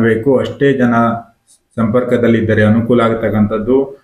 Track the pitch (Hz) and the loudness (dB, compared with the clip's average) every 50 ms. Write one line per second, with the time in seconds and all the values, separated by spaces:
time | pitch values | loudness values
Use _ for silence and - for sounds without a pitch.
0 | 110 113 110 110 - 139 131 123 123 - - - 139 139 135 123 123 120 117 117 | 2 0 0 0 0 0 0 0 -2 -4 -4 -2 0 0 0 0 0 0 2 0
1 | 117 113 110 104 - _ _ _ _ _ _ _ _ _ _ 117 110 104 117 123 | 0 0 -2 -6 -10 _ _ _ _ _ _ _ _ _ _ -4 -4 0 0 -2
2 | - - 127 120 120 117 117 110 104 101 107 107 107 107 110 117 113 120 123 117 | 0 0 -2 0 2 2 2 0 0 0 0 2 2 2 2 2 2 2 2 2
3 | 113 113 113 113 113 104 104 107 104 104 110 107 104 120 131 135 139 139 - - | 2 0 -2 -2 -4 -2 0 0 0 0 -2 -4 -2 0 0 0 0 -4 -8 -20